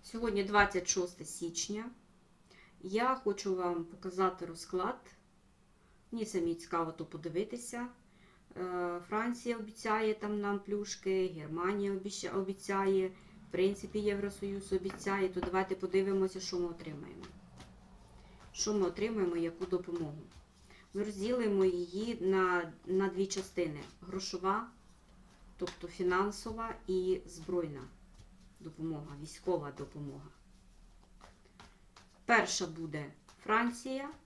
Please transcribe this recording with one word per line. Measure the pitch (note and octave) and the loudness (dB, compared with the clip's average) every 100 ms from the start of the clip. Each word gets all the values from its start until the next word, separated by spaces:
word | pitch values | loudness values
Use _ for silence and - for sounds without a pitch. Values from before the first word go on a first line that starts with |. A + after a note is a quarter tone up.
Сьогодні | - A3+ A#3 G3+ | -10 -2 0 2
двадцять | G3 G#3 G3+ F#3 F3+ | 6 8 8 4 2
шосте | G3 F3+ - | 2 0 -4
січня. | D#3+ - E3+ E3+ - G#3 A#3+ A#3+ - - _ - - - - - | -12 -6 -4 -4 -4 -4 -6 -12 -20 -20 _ -20 -20 -20 -20 -14
Я | F#3 G#3 B3 | -2 2 4
хочу | B3+ G#3 G3 G3+ | 4 2 0 0
вам | F#3 F3 E3+ | 2 2 0
показати | E3+ - F#3+ F3+ F#3 F3+ E3 | -4 -8 -6 4 2 2 -10
розклад. | E3 - F3+ G3+ B3+ - - _ _ - _ _ _ _ - - | -10 -4 -2 0 -4 -10 -20 _ _ -20 _ _ _ _ -20 -10
Мені | A#3 G#3+ | -6 -2
самі | F#3 E3+ | 0 0
цікаво | E3+ - E3+ D#3+ | 0 -2 0 0
то | - | -4
подивитися. | D#3 D#3 D#3+ D#3+ G#3+ A#3+ - A#3+ B3 - - - - - - - | -8 -6 -4 -2 -2 -4 -6 -6 -8 -10 -20 -20 -20 -20 -16 -8
Е, | F3+ F3+ F3 F3 F3 | -4 -2 -2 -4 -2
Франція | G#3 A#3+ A#3+ A#3+ A3+ | 0 0 -2 -4 -4
обіцяє | G#3+ - A#3 A3 A3 | -6 -6 0 2 2
там | G#3+ G#3 G#3 | 0 -2 0
нам | G3+ G3+ | 0 -2
плюшки, | G3 G#3 G3+ - F#3+ F#3+ F#3 | -2 -4 -4 -4 0 2 2
Германія | D#3+ D3+ D#3+ F3+ G#3 G3+ | -2 -6 0 0 2 0
обіща-, | G3 G3 - - G3 | -2 -4 -6 -2 -2
обіцяє, | F#3+ F#3+ - G3 F#3+ F#3+ F#3 | -2 -4 0 2 4 4 2
в | - - - - | -4 -20 -20 -4
принципі, | - F#3+ G3 G3+ G#3+ | 4 4 4 -4 0
Євросоюз | G#3 G3+ G3+ G3 G3 G3 G3 | 2 0 -2 -4 -4 -4 0
обіцяє. | F#3+ F#3+ - G3 G3 F#3 | 0 0 -4 -2 2 2
То | F#3 | 0
давайте | F3 F#3 F#3+ | 0 2 2
подивимося, | F#3 F#3 F#3+ G3 G3 F#3+ F#3 | -2 2 2 4 4 2 0
що | - F3 | -4 -2
ми | F3 | -2
отримаємо. | E3 D#3 C#3+ - - F#3 - - - - - - - - - - - - | -4 -10 -10 -12 -14 -16 -16 -20 -18 -20 -20 -20 -20 -20 -20 -20 -20 -16
Що | - G#3+ | -4 0
ми | G#3 F3 | 4 2
отримаємо, | E3+ A3 A3 F3+ E3+ | 2 0 2 2 2
яку | E3 E3 F3+ | 0 -2 -2
допомогу. | F3+ F3+ E3+ D#3 D3+ - - - - - - - | -2 -2 -4 -4 -6 -14 -20 -20 -20 -20 -20 -8
Ми | G3 | -4
розділимо | G#3 G3 G#3+ B3 A3 G3 | -4 -2 0 2 4 6
її | F#3+ F3 F3 F#3 A3+ A3 | 6 4 -2 -2 -2 0
на, | F#3 F#3+ F#3 F3 D#3+ - - | 4 6 6 4 0 -8 0
на | F#3+ F#3+ | 2 2
дві | F3+ G3 | 2 0
частини. | F#3+ F#3 - E3 D3 C#3+ - | 0 -4 -2 0 -2 -10 -14
Грошова, | F3+ F#3 - F3+ F#3 G3+ A#3+ - - - - - - - - - | -8 -6 -4 -2 2 0 -2 -14 -20 -20 -20 -20 -20 -20 -20 -6
тобто | F3+ - E3+ | -6 -6 -12
фінансова | - F3+ F3+ G3+ G3+ A3+ A3 A3+ - - | 0 4 4 4 0 -8 -6 -6 -8 0
і | F#3 F#3 F3+ - | 0 2 0 -2
збройна | E3 D#3+ F3+ D#3+ C#3 A#2+ - - - - - - - | -12 -2 0 0 -6 -12 -18 -20 -20 -20 -20 -20 -16
допомога, | E3 D#3 D#3+ D3+ D3 C#3+ | -14 -6 -4 -4 -8 -12
військова | D#3 - - E3+ C#3+ | -12 -6 0 0 0
допомога. | C3+ C#3 D3+ C#3+ C#3 D3 - - - - - - - - - - - - - - - - - - - | -10 -12 -8 -10 -10 -16 -20 -20 -20 -20 -20 -20 -20 -20 -20 -20 -20 -20 -20 -20 -20 -20 -20 -20 -12
Перша | - A3 - - E3+ | 4 6 6 0 -2
буде | D#3+ D#3+ D3+ C#3+ - - - | -4 -6 -6 -8 -12 -20 -12
Франція | - A3 A#3+ - C4 C4 C#4 D#4 | 2 4 4 -2 -6 -6 -6 -12